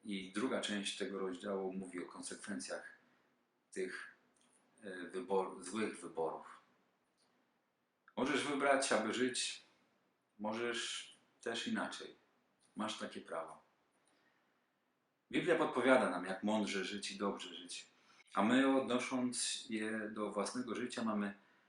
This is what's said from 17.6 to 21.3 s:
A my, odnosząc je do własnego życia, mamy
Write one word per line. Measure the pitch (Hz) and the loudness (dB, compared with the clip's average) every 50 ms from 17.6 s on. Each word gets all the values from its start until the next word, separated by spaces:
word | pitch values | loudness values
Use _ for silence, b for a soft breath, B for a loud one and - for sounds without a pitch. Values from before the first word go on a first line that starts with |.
| 90 87 - - - - b b b b b b b b - | -12 -10 -10 -12 -12 -14 b b b b b b b b 2
A | 98 | 4
my, | 101 110 123 135 135 135 135 131 | 6 8 8 8 8 8 6 6
odnosząc | - 110 120 123 - - 135 127 123 123 120 - - - - - - - | 4 4 2 2 2 2 0 2 2 0 0 0 -2 -2 -2 -4 -4 -4
je | 110 107 107 110 110 110 107 104 | -2 -2 0 0 -2 -2 -4 -4
do | 110 104 104 101 | -2 -2 -2 0
własnego | 98 101 98 - - 123 123 113 101 | 2 0 0 0 -2 -4 -2 -2 -2
życia, | 107 123 120 - 120 113 | -2 -2 -2 -2 0 0
mamy | 110 107 104 101 101 | 2 2 2 0 0